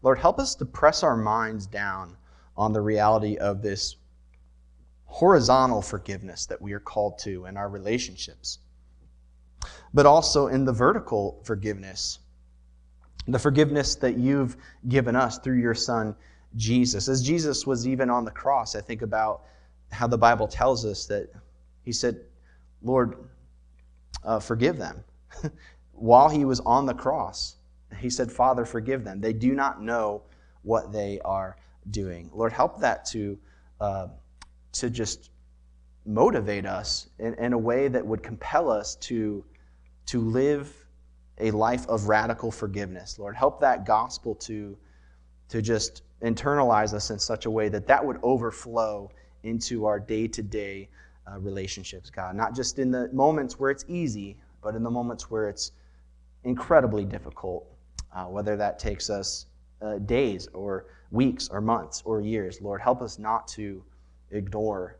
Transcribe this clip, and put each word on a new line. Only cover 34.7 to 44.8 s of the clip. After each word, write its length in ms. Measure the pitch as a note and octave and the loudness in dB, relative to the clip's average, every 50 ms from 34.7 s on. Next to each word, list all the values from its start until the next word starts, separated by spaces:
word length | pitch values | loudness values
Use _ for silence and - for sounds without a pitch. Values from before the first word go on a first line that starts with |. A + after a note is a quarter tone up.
| - | -8
to 160 | - - B2 | -4 -4 -4
just 420 | A2+ A#2+ A2+ G#2 - - - - - _ - - - _ _ _ _ _ _ - - _ _ | -2 -2 -4 -6 -6 -10 -14 -20 -20 _ -20 -20 -20 _ _ _ _ _ _ -20 -20 _ _
motivate 600 | A2 G#2+ G#2+ C3 G#3+ A3 C#3 G#2 G2+ G#2 G2+ F#2+ | -4 4 4 6 6 6 2 -2 -2 -4 -4 -4
us 440 | G2 G2 F#2 G#2+ - - - - - _ - | -4 -6 -6 -4 -6 -6 -8 -8 -12 _ -8
in, 140 | G#2+ A#2 A#2 | -8 -8 -4
in 180 | - A2+ A#2+ B2 | -2 -2 0 0
a 40 | A#2+ | 0
way 300 | A2 A#2 A#2 B2+ C#3 C#3 | 2 2 2 2 2 2
that 180 | B2 B2+ - | 0 -2 -2
would 180 | G#2 A2 G#2 - | -2 -4 -6 -6
compel 460 | - A2+ - - - - D3+ E3+ D3 | -10 -14 -12 -10 0 0 2 2 2
us 260 | A2+ G#2 G2+ - - | 0 0 -2 -6 -10
to, 480 | - - - B2 A2+ A2 G#2+ G#2 G2+ - - - _ - - _ _ _ - - _ - - | -12 -10 -6 -4 -2 -2 -2 -4 -6 -10 -14 -20 _ -20 -20 _ _ _ -20 -20 _ -14 -4
to 120 | - B2 | -2 -2
live 540 | A2+ A2+ A2+ B2+ C3+ C#3+ D3 C#3+ C#3+ D3 - - - - _ - - - - - _ - - - | 0 0 2 2 2 2 2 0 -2 -10 -16 -20 -20 -20 _ -20 -20 -20 -20 -20 _ -20 -10 -4
a 140 | G#2+ A2+ | -2 0
life 360 | G#2+ G#2+ A2 A2+ B2 B2 B2 - | 2 2 2 2 2 0 -2 -2
of 200 | A2+ A2 G#2 G#2 | -2 -2 2 4
radical 440 | G#2+ G#2+ G#2+ A2+ A#2 A#2 - A#2 | 4 4 4 2 -2 -4 -4 -8
forgiveness. 680 | G#2+ - - G#2 F#2+ G2+ G#2 F#2 F#2 F2+ F2+ - - - | -6 -6 -8 -8 -6 -6 -8 -8 -10 -14 -14 -14 -14 -12
Lord, 180 | G#2 G2+ G#2 | -12 -12 -4
help 240 | G#2+ C3 D3 C#3+ - | 2 2 2 2 4
that 240 | D3 C#3 B2+ G2+ G2 | 2 2 2 2 2
gospel 500 | F#2 A2 G#2+ A2+ C3 - - - A#2+ G#2+ | 2 2 2 2 0 -6 -10 -8 -8 -8
to, 420 | - - - A2 G#2+ G#2 G2+ G2 - | -8 -8 -10 -10 -10 -10 -12 -14 -16